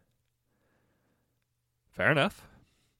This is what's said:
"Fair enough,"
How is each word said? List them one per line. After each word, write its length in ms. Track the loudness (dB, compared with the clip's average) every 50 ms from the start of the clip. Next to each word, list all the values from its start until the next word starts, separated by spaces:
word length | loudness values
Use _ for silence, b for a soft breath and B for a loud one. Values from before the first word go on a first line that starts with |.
| _ _ _ _ _ _ _ _ _ _ _ _ _ _ _ _ _ _ _ _ _ _ _ _ _ _ _ _ _ _ _ _ _ _ _ _ _ _
"Fair 200 | _ -2 0 0
enough," 380 | 2 0 0 -2 -4 -10 -18 b b b b b b b b b b b